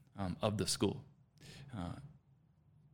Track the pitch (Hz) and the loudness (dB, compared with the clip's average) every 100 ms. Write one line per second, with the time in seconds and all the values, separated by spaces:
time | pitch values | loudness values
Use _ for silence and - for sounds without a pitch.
0 | - - 95 - 110 104 92 - 104 - | -12 -4 -2 2 2 4 2 4 4 2
1 | - - - - - - - 104 87 - | -6 -20 -20 -20 -16 -14 -8 -4 -4 -6
2 | - - - - - - - - - | -12 -16 -20 -20 -20 -20 -20 -20 -20